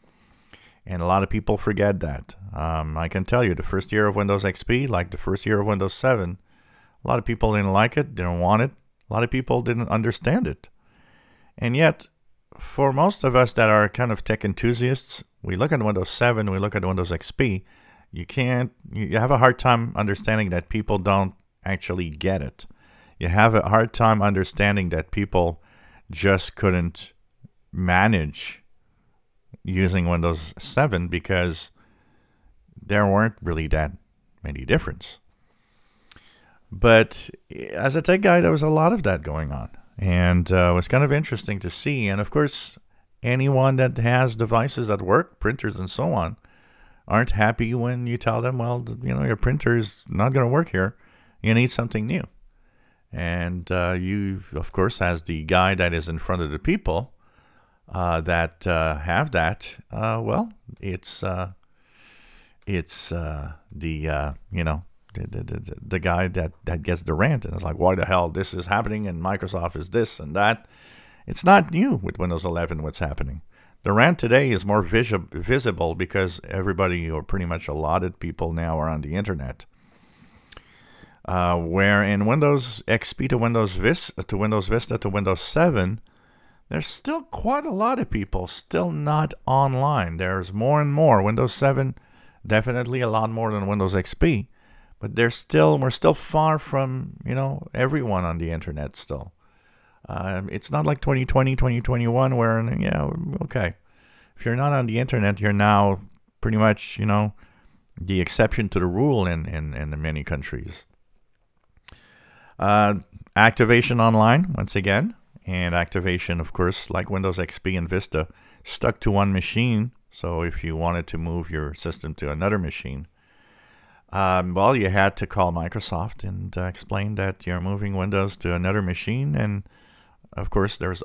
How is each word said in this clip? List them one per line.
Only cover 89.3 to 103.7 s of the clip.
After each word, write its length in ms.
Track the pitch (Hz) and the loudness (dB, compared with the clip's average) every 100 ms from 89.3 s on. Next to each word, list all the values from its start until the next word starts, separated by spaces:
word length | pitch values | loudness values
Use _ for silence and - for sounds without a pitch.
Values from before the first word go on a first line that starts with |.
| - - | -4 -2
online. 720 | 131 139 127 139 143 87 82 | 2 2 2 0 0 0 -2
There's 340 | 92 95 90 | -2 -2 -4
more 300 | 98 120 147 | -2 2 2
and 120 | 147 | 2
more. 280 | 143 156 110 | 4 6 6
Windows 300 | 98 117 127 | 4 2 0
seven, 420 | - 139 135 135 - _ _ - _ 98 | 2 2 2 -2 -4 _ _ -20 _ 0
definitely 560 | 110 110 123 120 127 | 0 2 -2 -2 -2
a 60 | 120 | 0
lot 220 | 110 110 | 0 0
more 220 | 113 113 | -2 -2
than 140 | 107 98 | -2 0
Windows 300 | 104 95 95 | 0 2 0
X 180 | - | -2
P. 360 | - 170 123 - _ _ - - - | 2 2 2 -2 _ _ -20 -20 -12
But 160 | 107 110 | -8 2
there's 200 | 117 - | 2 2
still, 420 | - 156 156 151 | 0 6 6 6
we're 120 | 131 | 2
still 240 | - 160 | 2 2
far 440 | 156 - 160 156 156 | 2 0 0 2 2
from, 600 | - 139 135 131 127 - - | 0 -2 -2 -4 -8 -10 -6
you 100 | 123 | -4
know, 320 | 135 143 165 | -2 -6 -8
everyone 500 | - 127 151 123 95 | -2 0 0 0 0
on 140 | 87 82 | -2 -2
the 120 | 82 | -4
internet 460 | 82 82 76 71 - | -4 -6 -8 -8 -10
still. 380 | - 69 90 _ _ _ _ _ _ _ - | -10 -10 -10 _ _ _ _ _ _ _ -12
Um, 400 | 92 92 95 95 | -8 -6 -6 -6
it's 200 | 101 - | -8 -6
not 140 | 147 151 | -2 0
like 160 | 147 | 0
twenty 240 | - 135 131 | 0 0 2
twenty, 300 | 135 131 131 | 2 2 2
twenty 260 | 127 120 | 2 2
twenty-one, 560 | 117 123 117 120 131 123 | 0 0 2 2 2 2
where, 260 | 113 113 113 131 | 2 2 0 -2
yeah, 300 | 95 - 71 - - - | 0 0 -2 -4 -6 -6
okay. 320 | - 123 90 | -4 -2 -2